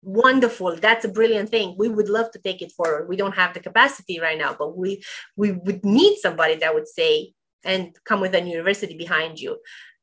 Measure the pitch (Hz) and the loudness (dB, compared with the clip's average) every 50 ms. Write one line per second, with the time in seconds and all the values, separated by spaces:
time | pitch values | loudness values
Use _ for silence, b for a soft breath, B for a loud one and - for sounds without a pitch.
0 | _ 190 190 214 240 262 262 269 247 226 - - 180 180 165 170 180 214 233 226 | _ -2 -2 2 2 4 4 4 2 2 0 -2 -4 -4 -4 0 2 2 2 2
1 | - 214 185 214 226 226 226 208 202 214 - 226 208 180 180 185 208 233 220 208 | 0 -6 0 2 2 2 2 0 -2 -2 -2 -2 -2 -2 -2 -2 -2 0 2 0
2 | 208 185 208 226 226 226 - 196 _ 196 180 - 175 165 _ _ 175 165 156 147 | 0 2 2 0 0 -2 -6 -8 _ -8 -8 -8 -10 -16 _ _ -2 0 0 -2
3 | 160 175 185 190 196 196 190 190 180 175 175 190 185 202 180 220 247 285 285 - | -4 -6 -4 -4 -4 -4 0 0 0 0 0 -8 -14 -2 4 4 4 4 2 -6
4 | - - 180 165 165 160 160 156 151 135 - - 147 156 165 185 185 190 196 196 | -10 -10 -8 -4 -2 -4 -2 -2 -4 -6 -4 -4 -8 -8 -6 -6 -4 -4 -6 -6
5 | B B B B B B B - 202 208 185 180 170 190 196 185 - 202 202 254 | B B B B B B B -2 -2 0 0 -2 -4 -4 -6 -2 0 4 6 8
6 | 359 415 403 - - 185 165 160 165 156 160 160 160 160 160 156 156 - - - | 8 6 6 4 -2 -4 0 2 2 2 2 2 0 0 0 0 -2 -4 -2 0
7 | 165 160 151 156 - - _ _ _ _ _ _ _ 175 190 185 185 170 _ _ | 2 2 2 2 0 -6 _ _ _ _ _ _ _ -2 -2 -2 -2 -6 _ _
8 | _ - 226 196 196 185 185 175 175 180 170 165 165 185 202 208 - 180 165 160 | _ -2 0 0 0 0 0 0 0 0 -6 -2 0 0 0 0 -4 -10 -10 -12
9 | 170 165 175 156 160 160 156 156 - - - - B B B B B B B B | -6 -2 -2 -2 -2 -2 -8 -10 -10 -10 -10 -10 B B B B B B B B